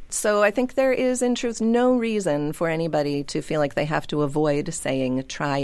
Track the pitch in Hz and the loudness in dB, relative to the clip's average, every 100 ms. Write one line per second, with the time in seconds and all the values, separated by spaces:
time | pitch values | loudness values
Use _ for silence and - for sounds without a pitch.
0 | - - 214 208 208 208 254 - 262 254 | -8 -2 2 4 4 2 -2 2 2 2
1 | 254 254 247 240 240 226 220 233 247 254 | 2 2 0 0 -2 -2 0 4 4 4
2 | 226 214 185 147 147 156 165 160 165 156 | 2 0 0 0 -2 -2 -2 0 0 0
3 | 143 143 143 156 - 156 143 - 151 151 | 0 -2 -2 -6 -2 0 0 0 -2 -2
4 | - 151 147 147 151 143 151 156 143 135 | -2 -2 0 2 2 0 -2 -6 -4 -2
5 | 131 127 135 - 147 139 | 0 -2 -4 -6 -4 -2